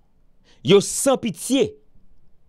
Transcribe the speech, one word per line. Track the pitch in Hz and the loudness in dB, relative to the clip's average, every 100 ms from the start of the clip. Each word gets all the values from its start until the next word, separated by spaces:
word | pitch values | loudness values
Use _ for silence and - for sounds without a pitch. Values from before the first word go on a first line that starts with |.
| _ _ _ _ _ _ 131 | _ _ _ _ _ _ 2
yo | 196 | 4
san | - - 277 254 | 2 -2 -2 -2
pitye. | 233 - - 277 190 - - - - - - - | -4 -10 -4 -2 -2 -4 -20 -20 -20 -20 -20 -20